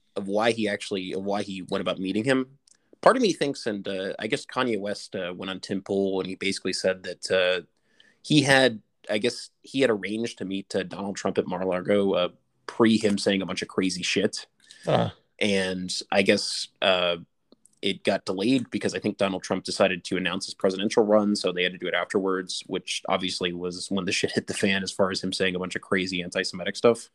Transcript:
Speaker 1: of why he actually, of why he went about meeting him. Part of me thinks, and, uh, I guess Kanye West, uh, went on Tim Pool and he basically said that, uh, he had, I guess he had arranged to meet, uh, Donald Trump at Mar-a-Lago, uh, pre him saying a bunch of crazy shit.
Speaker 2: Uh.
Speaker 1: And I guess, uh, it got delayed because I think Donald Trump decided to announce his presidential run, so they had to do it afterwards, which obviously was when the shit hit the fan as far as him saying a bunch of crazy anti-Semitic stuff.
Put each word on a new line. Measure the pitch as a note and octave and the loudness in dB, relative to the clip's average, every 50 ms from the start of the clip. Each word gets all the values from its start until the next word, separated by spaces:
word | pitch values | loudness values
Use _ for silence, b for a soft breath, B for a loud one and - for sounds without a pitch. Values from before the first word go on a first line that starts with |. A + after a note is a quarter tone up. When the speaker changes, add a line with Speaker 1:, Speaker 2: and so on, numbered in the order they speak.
| _ _ - | _ _ -8
Speaker 1:
of | G2+ G2+ | -8 -4
why | G2 G2 G#2 A2 A#2+ | -2 0 2 2 2
he | A2+ A2+ G#2+ | 2 2 0
actually, | G2+ G2+ - - - G#2 F#2+ F#2 F#2 - | -2 -2 -4 -6 -6 -6 -6 -6 -6 -6
of | F#2+ G2 | -6 -4
why | G2+ G2+ G#2 G2+ | -2 -2 -2 -4
he | F#2+ F#2+ F#2 F2 | -6 -8 -10 -6
went | - G2 G2 | -4 -4 -2
about | F#2 F#2 F2 D#2+ | -2 -2 -4 -4
meeting | F#2+ F#2 F#2+ G#2+ A2 | -2 -2 -2 0 2
him. | C3+ C3 C3 C3 C3 - _ _ _ _ _ _ _ - - | 2 0 0 0 -4 -10 _ _ _ _ _ _ _ -2 6
Part | - F3 A3+ | 6 6 6
of | C4 | 6
me | B3+ F#3+ D#3+ | 4 2 2
thinks, | - D#3 C#3+ C3+ - - | 2 0 -2 -2 -4 -4
and, | A#2 G#2+ G2+ G2 | -4 -4 -4 -6
uh, | G2+ G2 F#2 F#2+ G2 - - | -6 -6 -4 -4 -6 -6 -6
I | - | -4
guess | A2+ C#3+ C3 - | -4 -4 -4 -6
Kanye | - - B2+ B2+ B2 A2 G2 | -6 -4 -2 0 0 0 -2
West, | G2+ G#2 G2+ - - - - | -2 -4 -6 -6 -8 -10 -8
uh, | G2+ F2+ F2 F2+ | -6 -6 -6 -6
went | F2 F#2+ F#2+ | -8 -8 -8
on | F#2+ F#2 | -8 -8
Tim | - - G#2 F#2+ | -6 -4 -6 -4
Pool | - - G2+ G2 G2 G2 F#2+ F#2 | -2 0 0 2 2 2 0 -2
and | F#2 F#2 | -2 -4
he | F#2+ | -6
basically | - G2+ G2 G2 - - F#2 F#2 | -4 -4 -4 -4 -2 -4 -4 -4
said | - - F#2+ F#2 F#2 F#2 | 0 0 0 -2 -2 -6
that, | F#2 F2+ - - - | -10 -10 -8 -4 0
uh, | G2+ F#2 F2+ F2+ F#2 F2 E2 _ _ b b b b b b b b b | 2 2 4 2 2 0 -4 _ _ b b b b b b b b b
he | b - D3+ D3+ | b 4 4 4
had, | C3 C#3 C#3 C3 C3+ B2 A2+ G#2 _ _ _ _ - - | 6 8 8 8 8 6 2 0 _ _ _ _ -6 -2
I | G#2+ | -2
guess | G#2+ G2+ B2 - - - - _ _ - | 0 0 0 -2 -2 -12 -16 _ _ -14
he | - - C3+ | -4 0 2
had | C3+ A#2+ | 4 4
arranged | A2 G2+ F#2 G2 G#2+ A2 A#2 A#2 - - | 2 2 -2 -4 -4 -4 -4 -6 -6 -8
to | G#2 | -8
meet, | F#2 G2 G2 F#2+ - - | -6 -6 -6 -6 -2 -2
uh, | G2 F2+ | -2 -2
Donald | F2 E2+ F#2+ G2 G2+ F#2+ | -2 -6 -8 -6 -6 -6
Trump | - - G2 F#2 | -4 -4 -2 0
at | - - | 0 -2
Mar-a-Lago, | - F2+ F2+ F#2 F#2 F2+ F2+ F#2 F#2+ G#2 G2+ G2 G2 F2+ | -2 -2 -2 -2 0 0 0 0 2 2 4 4 4 2
uh, | F2+ F2+ F2 - _ _ _ _ _ - | 2 0 0 -4 _ _ _ _ _ -18
pre | - - - A#2+ A2+ A2+ | -6 2 4 6 6 6
him | A2 A2 G#2 G2+ | 6 4 2 2
saying | G2+ - G#2 G2 G2 | 2 2 2 2 2
a | F#2+ | 0
bunch | E2+ F#2 - | -2 -4 -6
of | - - | -6 -4
crazy | - - F#2 F#2 F#2 F2+ F2 | -2 0 0 0 -2 -2 -4
shit. | - - G2 F#2+ A2+ - - - _ _ _ B B B B B | -2 0 2 0 0 -2 -4 -14 _ _ _ B B B B B
Speaker 2:
Uh. | - C#3 A#2+ A2+ G#2 - _ _ _ _ - | 0 2 2 2 0 -4 _ _ _ _ -2
Speaker 1:
And | G2+ G#2+ G2 F#2+ F#2+ F#2 F#2 F#2 F#2 F#2 - - - - | 0 0 2 2 0 -2 -4 -6 -6 -6 -8 -8 -4 0
I | - G2+ | 2 2
guess, | G2 G2+ G#2 G2+ - - - - - - _ - | 4 4 4 2 2 -4 -6 -8 -8 -10 _ 0
uh, | - G2 F#2 F2+ F2+ F2 F2 E2+ - _ _ _ _ _ - _ _ _ _ - | 2 4 4 4 4 0 0 -2 -6 _ _ _ _ _ -20 _ _ _ _ -4
it | - G2 F#2+ - - | -4 -4 -2 0 0
got | A#2 G2 F#2 - | 0 0 0 -2
delayed | - F#2+ F#2+ G2+ A#2+ C3+ C3 A#2 - | -4 -4 0 2 2 2 2 0 -2
because | - G2+ - G2 - | -6 -4 -4 -2 -4
I | F#2 | -2
think | - G#2+ G2 | -4 -2 -2
Donald | - G2+ G2 F#2+ F#2 | 0 -2 -2 -2 -4
Trump | - - G2 F#2 - | -4 -4 -4 -4 -4
decided | - F2+ - G#2 F#2 F#2 F2 - | -4 0 2 2 2 2 -2 -4
to | - F#2+ | -4 -2
announce | F2+ F2+ E2+ F2+ F#2+ - | -2 0 -2 -2 -4 -6
his | - - | -8 -6
presidential | - - G2 F#2 F#2+ G2+ A2 - B2 A2 | 0 0 0 0 2 -2 0 4 4 6
run, | G#2 G#2 G#2+ G#2 G#2 G#2 | 6 6 6 6 4 2
so | G2+ - F#2 F2 | 0 0 -2 0
they | F2+ F2+ | 0 0
had | F2+ | -2
to | F2+ | -2
do | F2+ F2+ | -4 -4
it | F2 F2 | -2 -2
afterwards, | F2 F2+ - - G2+ F#2+ F#2+ F#2 F#2 F#2 F2+ - - - | -2 -2 0 0 0 0 0 -2 -2 -4 -6 -8 -10 -8
which | - F#2 F2+ - - - - - | -6 -6 -6 -6 -6 -8 -6 -2
obviously | - F#2+ F#2 F#2 F#2 F2+ - F#2 F2+ F2 | -2 -2 -2 -2 -4 -4 -4 -4 -4 -4
was | F2 F2+ F2+ F2 F#2 - - | -4 -6 -6 -8 -8 -8 -4
when | G2 G2 F2+ | -4 -4 -2
the | F#2+ | -2
shit | - - - G2 - | -2 -2 -2 -2 -2
hit | - - | -2 -4
the | - G2 | -4 -6
fan | - - G2 G2 G2 F#2+ | -2 0 0 0 0 -2
as | F#2 | -4
far | - - G2 F#2 | -2 0 0 0
as | F#2+ F#2 - | 0 -2 -4
him | F#2 | -4
saying | - - F#2+ F#2 F2+ | -2 -2 -2 -2 -2
a | F2+ | -2
bunch | F#2 F2+ - | -4 -6 -6
of | - | -8
crazy | - - G2+ F#2+ F#2 F#2 F#2+ F2+ | -4 -2 0 0 0 -2 -4 -6
anti-Semitic | F2 F2+ - G2 F#2 - - F2+ F2 G2+ G2+ | -6 -4 -4 -4 -4 -4 -6 -6 -6 -6 -2
stuff. | - - A#2+ A#2 A#2 - - | 4 4 4 4 4 -2 -18